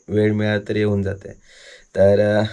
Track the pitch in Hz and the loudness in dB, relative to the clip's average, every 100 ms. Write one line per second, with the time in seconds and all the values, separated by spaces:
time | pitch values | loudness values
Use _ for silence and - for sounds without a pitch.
0 | - 104 107 107 107 104 101 107 104 101 | -6 -2 0 0 -2 -4 -4 -4 -2 -2
1 | 95 95 - - _ - - - _ 92 | -4 -8 -14 -20 _ -20 -20 -20 _ 2
2 | 98 101 104 107 107 | 4 4 2 2 0